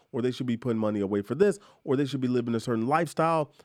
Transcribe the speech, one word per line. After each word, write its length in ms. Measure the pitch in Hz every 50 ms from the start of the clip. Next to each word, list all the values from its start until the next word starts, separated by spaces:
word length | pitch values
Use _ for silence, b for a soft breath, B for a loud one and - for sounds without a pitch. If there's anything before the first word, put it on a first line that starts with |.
| b b
or 100 | - 120
they 100 | 117 127
should 160 | 123 - 135
be 120 | 123 120 113
putting 200 | - 127 113 110
money 220 | 110 107 107 104
away 220 | 98 95 104 101 98
for 120 | - 123
this, 240 | 151 196 202 190 - b b b b b
or 140 | - 131
they 80 | 135 147
should 160 | 127 139 135
be 80 | 127 123
living 260 | 123 123 117 120 117
a 60 | 113
certain 260 | - 127 120 110 113
lifestyle, 640 | 127 147 165 175 147 - - 160 165 165 160 147 - b b